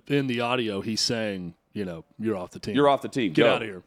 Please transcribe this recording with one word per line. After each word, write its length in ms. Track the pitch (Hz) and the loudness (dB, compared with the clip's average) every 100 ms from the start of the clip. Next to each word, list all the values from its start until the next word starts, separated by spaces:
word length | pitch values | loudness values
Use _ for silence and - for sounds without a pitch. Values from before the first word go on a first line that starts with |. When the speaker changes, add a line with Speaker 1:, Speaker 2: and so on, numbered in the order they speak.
| - | -2
Speaker 1:
in 200 | 143 139 | 0 0
the 120 | 120 | -2
audio 400 | 120 127 110 98 | 0 0 0 -2
he's 220 | 98 107 | -4 -2
saying, 520 | - 117 110 95 87 - _ 104 | 0 -2 -2 -4 -8 -12 _ -8
you 100 | 95 | -8
know, 180 | 82 - - | -8 -14 -6
"You're 180 | 110 98 | -4 -2
off 140 | 90 | -6
the 100 | 92 | -10
team. 140 | - | -2
Speaker 2:
You're 160 | 113 143 | 4 4
off 140 | 135 | 4
the 60 | 110 | 0
team. 240 | 139 104 | -2 0
Speaker 1:
Get 100 | 76 | 4
Speaker 2:
Go." 100 | 113 | 4
Speaker 1:
out 80 | 117 | 4
of 60 | 110 | -2
here. 160 | 92 | -10